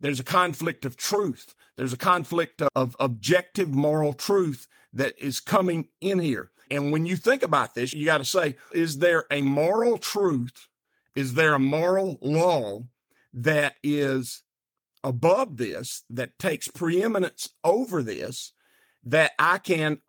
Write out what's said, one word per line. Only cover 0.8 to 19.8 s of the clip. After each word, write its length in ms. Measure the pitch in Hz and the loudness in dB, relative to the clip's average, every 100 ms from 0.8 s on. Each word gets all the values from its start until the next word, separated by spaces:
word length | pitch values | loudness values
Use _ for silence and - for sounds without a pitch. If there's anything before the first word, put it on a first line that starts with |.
of 140 | 135 - | -10 -8
truth. 580 | - 208 190 123 - - _ - | -2 0 -2 -4 -12 -20 _ -8
There's 160 | 131 | -6
a 40 | 127 | -4
conflict 640 | 185 180 147 170 165 - | 0 0 0 -2 -4 -2
of, 80 | 143 - | -2 0
of 200 | 131 - | -2 0
objective 720 | 135 113 98 175 175 - 170 | -4 -2 2 2 2 -4 -2
moral 440 | 135 151 156 151 | 0 2 2 0
truth 540 | 131 - 202 170 131 - _ _ | -2 0 0 0 -4 -14 _ _
that 260 | 120 135 - | -4 -4 -4
is 220 | 139 123 | -8 -8
coming 480 | - 180 185 165 - _ | -2 0 2 -2 -6 _
in 180 | 185 190 | -2 0
here. 320 | 160 107 - _ - | 0 -2 -6 _ -8
And 220 | 143 143 | -4 0
when 140 | 156 170 | 0 0
you 100 | 185 | 0
think 280 | 226 269 | 2 2
about 320 | 170 147 113 - | 2 0 0 -2
this, 180 | 127 | -4
you 120 | 151 151 | -2 0
gotta 200 | 151 131 | 0 2
say, 320 | 185 156 127 - | 0 0 -4 -6
is 240 | 170 165 143 | -2 -2 2
there 280 | 175 165 - | 4 4 0
a 100 | 143 | 0
moral 560 | 139 143 165 214 233 220 | 2 2 2 2 2 0
truth? 680 | - 208 190 139 123 - - _ _ _ _ - | -2 0 2 2 -2 -10 -20 _ _ _ _ -6
Is 200 | 131 127 | -4 2
there 180 | 160 | 4
a 60 | 143 | 4
moral 580 | 135 151 175 190 190 143 | 2 2 2 2 0 -4
law 640 | 135 156 180 156 107 104 123 _ _ _ _ | -2 2 4 2 -2 -8 -12 _ _ _ _
that 420 | 123 135 151 147 - | -4 0 2 0 -2
is 640 | 143 147 139 131 123 - _ _ _ _ _ _ | -2 0 0 -2 -4 -12 _ _ _ _ _ _
above 540 | 139 120 160 202 254 120 | -6 0 2 4 0 -4
this, 460 | 113 78 123 - - | -6 -6 -10 -12 -10
that 280 | 117 123 - | -8 -8 -4
takes 300 | 190 156 - | -4 -4 -8
preeminence 840 | - 170 175 220 208 175 - - _ | -4 0 0 2 0 -2 -4 -14 _
over 400 | 165 214 254 175 | 0 2 0 -4
this, 480 | 113 85 76 - - _ _ _ _ _ | -4 -6 -8 -10 -14 _ _ _ _ _
that 280 | 120 147 156 - | -2 2 2 2
I 200 | 156 185 | 0 0
can 420 | - 165 | 0 0